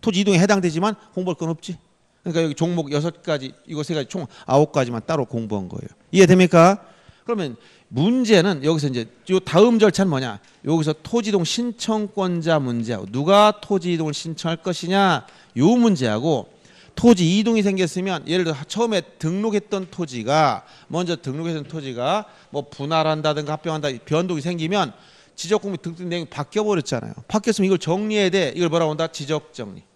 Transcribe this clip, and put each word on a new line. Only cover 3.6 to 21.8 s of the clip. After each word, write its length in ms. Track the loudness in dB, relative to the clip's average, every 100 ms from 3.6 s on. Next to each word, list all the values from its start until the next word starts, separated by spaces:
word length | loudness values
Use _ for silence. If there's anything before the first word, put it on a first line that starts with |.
| -12
이거 160 | -10
세 120 | -4
가지 140 | -4 -4
총 180 | -8 -10 -14
아홉 280 | 2 4 4
가지만 280 | 2 -2 -4 -4
따로 180 | -4
공부한 440 | -4 -6 -6 -6 -6
거예요. 180 | -12 -14 _ _
이해됩니까? 760 | 4 6 8 6 8 6 4 -6 _ _ _
그러면 320 | -6 -6 -6 -10 -20 _ _
문제는 760 | -2 2 2 4 4 4 0
여기서 240 | 0 0 0
이제 180 | -4 -8 _ -2
요 100 | -2
다음 380 | 2 4 6 6
절차는 320 | 4 2 0
뭐냐? 300 | 0 -4 -10 _ _ -2
여기서 280 | 0 0 -4
토지 280 | -2 -2 0
이동 140 | -2
신청권자 1120 | -2 -4 -4 -6 -4 -2 -2 -4 -2 -2 0 0
문제하고 480 | 0 -4 -4 -6 -6
누가 420 | -4 2 6 6 2
토지 300 | -4 -2 0
이동을 180 | -2 -2
신청할 460 | -6 -10 -8 -6 -6
것이냐 680 | -6 -6 -2 2 4 2 -4 -20 _ 2
요 100 | 4
문제하고 840 | 6 4 2 0 0 0 -2 -4 _ _ -20 -18
토지 440 | 2 6 6 6 2
이동이 240 | 2 2
생겼으면 680 | 0 0 -2 -2 -4 -4 -2
예를 160 | -2
들어 120 | -2 -4 -8
처음에 340 | -4 0 -2 -4 _
등록했던 680 | -4 -2 -2 -2 -4 -8 -8
토지가 760 | -10 -8 -6 0 2 2 0 -8 -20 _
먼저 280 | -6 -4 -6
등록했던 480 | -6 -8 -6 -8
토지가 640 | -8 -10